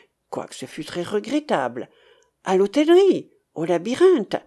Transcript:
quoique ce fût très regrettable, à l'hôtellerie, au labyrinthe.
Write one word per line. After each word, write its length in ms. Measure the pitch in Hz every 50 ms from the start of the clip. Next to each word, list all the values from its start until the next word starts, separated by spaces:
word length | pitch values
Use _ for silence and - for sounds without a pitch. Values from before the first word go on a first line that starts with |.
| _ _ _ _ _ _
quoique 260 | - 127 87 - -
ce 100 | - 131
fût 200 | - - - 151
très 180 | - - 180 175
regrettable, 840 | 175 202 208 208 226 277 302 294 190 165 156 131 120 117 123 - - _ _ _ _ _ _ _ _ _ _ _
à 140 | - 190 185
l'hôtellerie, 720 | 196 202 196 285 311 302 349 370 403 381 247 143 - - _ _ _ _ _
au 120 | - 165
labyrinthe. 720 | 165 175 170 170 220 254 - 349 381 359 262 190 - - - -